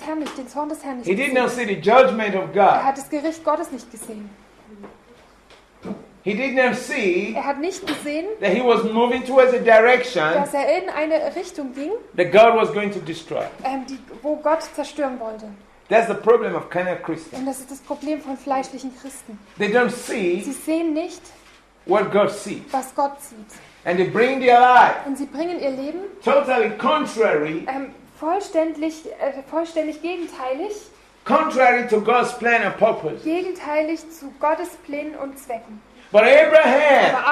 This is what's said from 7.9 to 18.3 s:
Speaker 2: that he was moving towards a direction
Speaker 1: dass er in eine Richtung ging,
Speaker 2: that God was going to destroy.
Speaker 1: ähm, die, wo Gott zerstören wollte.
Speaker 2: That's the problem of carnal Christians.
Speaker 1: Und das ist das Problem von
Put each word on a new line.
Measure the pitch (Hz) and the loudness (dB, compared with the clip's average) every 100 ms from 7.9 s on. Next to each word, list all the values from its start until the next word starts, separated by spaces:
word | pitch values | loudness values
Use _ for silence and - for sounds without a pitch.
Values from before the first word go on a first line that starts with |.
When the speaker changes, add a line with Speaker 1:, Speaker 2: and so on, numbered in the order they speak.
| 294 294 302 381 440 | -8 -6 -6 -6 -4
Speaker 2:
that | 196 | -2
he | 202 | 0
was | 247 226 | 2 2
moving | 214 226 240 262 | 0 0 0 0
towards | 254 262 254 | 0 4 4
a | 240 | 4
direction | 196 220 233 247 247 175 156 | 6 6 8 4 0 -2 0
Speaker 1:
dass | 170 285 | 0 0
er | 285 269 339 | -2 0 0
in | 370 | -2
eine | - 311 311 285 | -4 -2 -2 -2
Richtung | 302 370 - 269 | -6 -10 -10 -12
ging, | 254 294 453 - - | -10 -8 -8 -6 -2
Speaker 2:
that | 175 | 4
God | 190 226 226 | 8 8 6
was | 208 | 2
going | 175 202 | -2 -4
to | 190 | -6
destroy. | 156 156 - 135 107 - | -10 -12 -8 -8 -8 -8
Speaker 1:
ähm, | 254 269 254 | -8 -8 -10
die, | 269 - - | -14 -16 -10
wo | 285 302 | -6 -4
Gott | 302 320 - | -2 -2 -4
zerstören | - 277 - 277 247 | -10 -10 -6 -6 -6
wollte. | 220 214 214 202 - _ - | -10 -12 -16 -20 -20 _ 0
Speaker 2:
That's | 214 226 | 0 2
the | |
problem | - 214 233 208 | 0 2 2 2
of | 165 - | -6 -6
carnal | 175 180 170 | -4 -4 -6
Christians. | - 160 - 262 | -6 -10 -10 -10
Speaker 1:
Und | 262 | -8
das | 262 | -10
ist | - | -14
das | 277 | -18
Problem | - 285 277 302 | -12 -10 -6 -8
von | 262 | -8